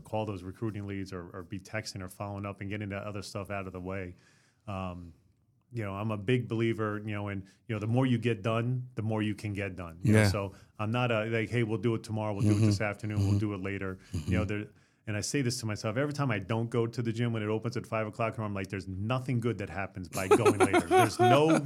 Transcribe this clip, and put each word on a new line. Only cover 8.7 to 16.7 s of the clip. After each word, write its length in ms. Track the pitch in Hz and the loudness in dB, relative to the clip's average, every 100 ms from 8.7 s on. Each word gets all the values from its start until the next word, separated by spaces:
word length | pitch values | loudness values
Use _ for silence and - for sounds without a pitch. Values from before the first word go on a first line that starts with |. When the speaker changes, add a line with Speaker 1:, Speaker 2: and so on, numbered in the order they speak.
| 127 127 - | -2 -4 -4
Speaker 1:
the 60 | |
more 200 | 110 110 | -2 0
you 140 | 107 101 | 0 -2
can 180 | 107 | -4
get 220 | 98 98 92 | -4 -6 -8
done. 220 | 85 82 | -12 0
You 100 | 101 | 6
know, 60 | 107 | 8
Speaker 2:
Yeah. 80 | 107 | 8
Speaker 1:
so 240 | 101 98 - - - | 4 -2 -8 -16 -6
I'm 120 | 107 | -2
not 200 | 120 127 | 0 2
a, 140 | 110 113 | 0 0
like, 240 | 113 104 | 0 0
"Hey, 140 | 120 | 0
we'll 140 | 110 110 | 0 2
do 180 | 117 113 | 0 0
it 80 | |
tomorrow. 300 | 113 110 107 | -2 -4 -2
We'll 100 | 101 | 2
do 60 | 104 | 4
it 40 | 104 | 6
Speaker 2:
Mm-hmm. 100 | 107 | 6
Speaker 1:
this 160 | 101 | 4
afternoon. 380 | 107 101 104 104 | 0 -4 -4 2
We'll 100 | 98 | 4
Speaker 2:
Mm-hmm. 80 | 101 | 4
Speaker 1:
do 140 | 107 | 2
it 80 | 98 | -2
later." 360 | 98 98 95 92 - | -4 -4 -4 -8 -8
Speaker 2:
Mm-hmm. 180 | 87 76 | -6 0
Speaker 1:
You 60 | 107 | 0
know, 60 | 104 | 0
there, 200 | 104 104 - _ _ - | -2 -6 -14 _ _ -6
and 80 | 104 | -4
I 60 | |
say 200 | 104 143 | -2 0
this 180 | 123 123 | 0 -2
to 40 | 110 | -4
myself 300 | 104 113 107 | -4 -2 -2
every 180 | 147 | -2
time 160 | 143 139 | 0 0
I 100 | 104 | 0
don't 300 | 92 113 | 0 -2
go 160 | 117 | 0